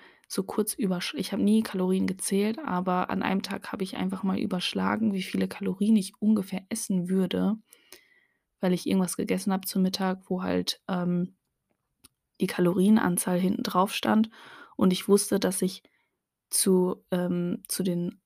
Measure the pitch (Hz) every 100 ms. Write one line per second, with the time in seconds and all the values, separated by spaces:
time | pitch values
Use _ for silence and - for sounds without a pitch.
0 | - _ _ - 190 - 208 - 190 180
1 | - - 185 196 202 220 220 190 185 190
2 | 190 190 - 196 214 233 302 180 185 180
3 | - 190 185 190 - - - 208 190 -
4 | 190 190 190 190 196 180 - 185 190 214
5 | 220 190 185 185 190 - 190 185 208 214
6 | 190 - 208 214 190 185 - 226 - 185
7 | 175 190 180 185 185 220 _ _ _ -
8 | _ _ _ _ _ - 185 180 - 190
9 | 180 - 196 190 190 190 - 196 185 190
10 | 190 185 - 185 185 180 180 - - 180
11 | 175 175 185 _ _ _ _ _ _ _
12 | - _ _ - 185 - 175 185 196 220
13 | 180 175 - 180 185 - - 180 202 -
14 | 220 214 220 - - - - - 190 180
15 | - 202 - 202 185 185 185 - _ _
16 | _ _ _ _ _ - 190 185 180 -
17 | - 180 175 175 175 190 - - 185 175
18 | 175 -